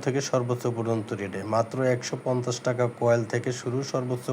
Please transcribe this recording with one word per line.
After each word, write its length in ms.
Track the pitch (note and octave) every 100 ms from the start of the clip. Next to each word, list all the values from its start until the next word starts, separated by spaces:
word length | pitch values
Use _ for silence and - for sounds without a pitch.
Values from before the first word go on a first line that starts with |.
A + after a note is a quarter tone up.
থেকে 160 | C#3 C3 C3+
সর্বোচ্চ 340 | C3 B2 B2 B2 A2+
পর্যন্ত 320 | A2+ A2+ G#2+ G#2
রেটে 200 | G2+ G2 G2+
মাত্র 220 | A2 A2+ B2+ C3
একশো 200 | B2 - C3
পঞ্চাশ 320 | C3+ B2+ B2 A#2+ B2+
টাকা 180 | A#2+ A#2+ -
কয়েল 220 | A#2+ A#2 A2
থেকে 180 | A#2+ C3 B2
শুরু, 180 | B2+ B2+ C3+
সর্বোচ্চ 340 | C3+ B2 B2 C3